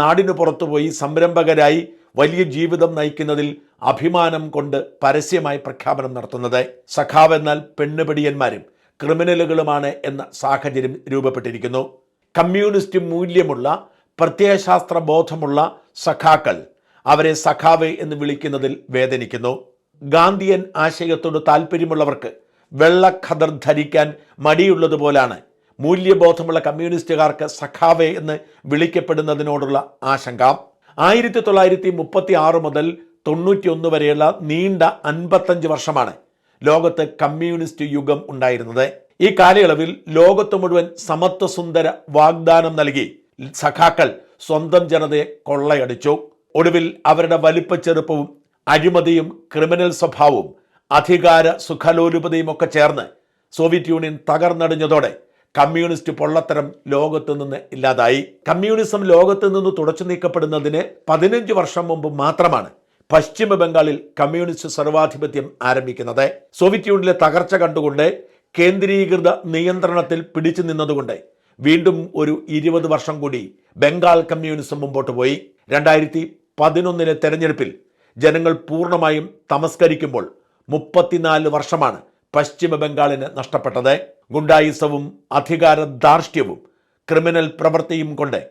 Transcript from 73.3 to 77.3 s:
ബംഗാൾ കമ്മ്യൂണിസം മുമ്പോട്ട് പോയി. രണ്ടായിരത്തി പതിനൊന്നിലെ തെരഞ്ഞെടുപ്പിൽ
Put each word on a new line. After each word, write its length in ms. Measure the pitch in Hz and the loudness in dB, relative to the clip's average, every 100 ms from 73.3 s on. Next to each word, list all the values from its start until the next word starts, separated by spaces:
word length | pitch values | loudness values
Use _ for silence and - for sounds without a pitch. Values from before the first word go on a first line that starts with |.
| 127 104 _ _ - | -8 -12 _ _ 0
ബംഗാൾ 380 | 190 180 175 170 165 | 0 2 4 4 2
കമ്മ്യൂണിസം 500 | 160 160 151 143 147 | -6 -6 -8 -8 -8
മുമ്പോട്ട് 280 | 143 135 127 123 | -6 -6 -6 -2
പോയി. 180 | 127 143 - _ _ | -2 -2 -10 _ _
രണ്ടായിരത്തി 480 | 143 151 156 151 160 160 _ _ - | 0 4 2 2 -4 -8 _ _ -2
പതിനൊന്നിലെ 540 | 151 160 175 175 160 156 | 0 2 -2 -2 -2 0
തെരഞ്ഞെടുപ്പിൽ 460 | 156 | 0